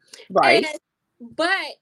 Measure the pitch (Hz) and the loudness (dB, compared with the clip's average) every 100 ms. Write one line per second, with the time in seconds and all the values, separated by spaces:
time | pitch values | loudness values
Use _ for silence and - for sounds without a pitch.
0 | _ - - 185 - - 311 302 - _ | _ -20 -4 0 4 2 0 -8 -16 _
1 | _ _ 233 233 330 381 302 - | _ _ -16 -6 -2 -2 -6 -14